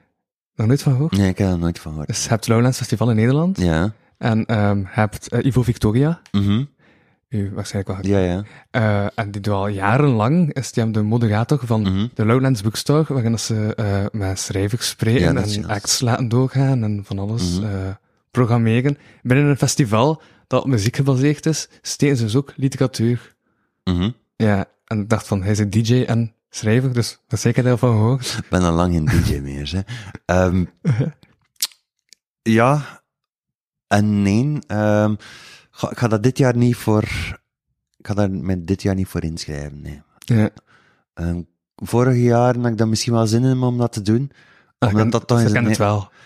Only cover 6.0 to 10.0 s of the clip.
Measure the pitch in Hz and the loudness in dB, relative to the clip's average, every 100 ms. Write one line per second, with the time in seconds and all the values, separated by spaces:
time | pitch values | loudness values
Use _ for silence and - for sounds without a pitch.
6 | 147 170 _ 101 101 104 139 _ _ _ | 0 -2 _ -2 0 0 -2 _ _ _
7 | _ _ _ 107 98 95 98 104 95 95 | _ _ _ -6 -6 -6 -8 -6 -6 -4
8 | 95 98 92 90 107 - _ 127 110 104 | 0 2 2 -2 -6 -16 _ -2 0 0
9 | 101 - 104 104 101 101 101 101 98 123 | -2 -6 -8 -6 -4 -2 -2 -2 2 4